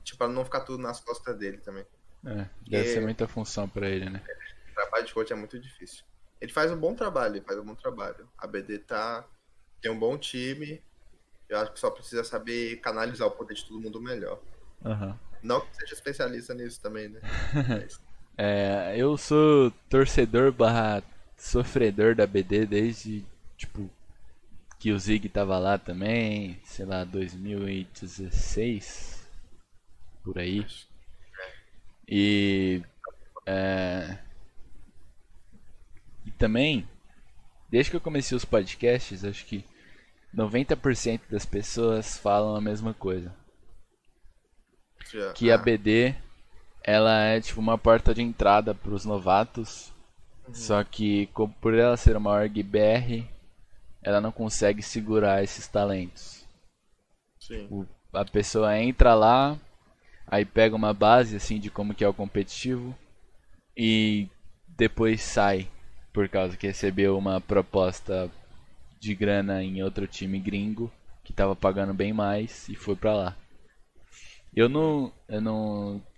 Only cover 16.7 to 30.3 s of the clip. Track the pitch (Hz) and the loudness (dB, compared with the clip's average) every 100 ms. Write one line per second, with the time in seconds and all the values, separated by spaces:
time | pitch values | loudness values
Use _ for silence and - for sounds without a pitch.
16.7 | - - 107 107 101 - - - 147 127 | -10 -10 -10 -12 -10 -6 -4 -2 0 0
17.7 | 107 104 - - - - - 104 101 98 | -2 -6 -16 -16 -18 -16 -4 -2 0 0
18.7 | 101 90 110 135 147 - 151 156 147 123 | -2 -2 0 0 0 2 6 8 8 6
19.7 | - - 135 135 - 113 117 135 123 113 | 2 0 4 4 4 4 4 4 6 4
20.7 | 117 107 101 - - - - - 123 117 | 4 2 -2 -4 -20 -20 -16 -2 0 0
21.7 | 135 113 101 110 113 101 98 92 104 107 | 2 2 6 4 6 4 2 2 2 2
22.7 | 104 117 117 110 107 98 - - - - | 2 0 -2 -8 -10 -10 -16 -18 -12 -12
23.7 | 107 95 - - - - - - - - | -10 -12 -14 -20 -18 -20 -20 -18 -18 -18
24.7 | - 110 98 95 107 98 104 98 92 95 | -6 -2 0 2 0 0 -2 0 2 2
25.7 | 101 - 90 101 117 110 104 98 90 - | 0 -2 -6 -2 0 -2 -4 -8 -12 -12
26.7 | - 95 92 90 95 92 90 101 101 98 | -10 -6 -6 -4 -6 -6 -8 -8 -6 -6
27.7 | 95 92 - 92 95 92 - - - 117 | -6 -10 -14 -16 -12 -2 0 2 0 -2
28.7 | 104 - - - - - - - - _ | -4 -8 -12 -10 -10 -12 -16 -16 -20 _
29.7 | - _ - - - 92 | -20 _ -16 -16 -14 -10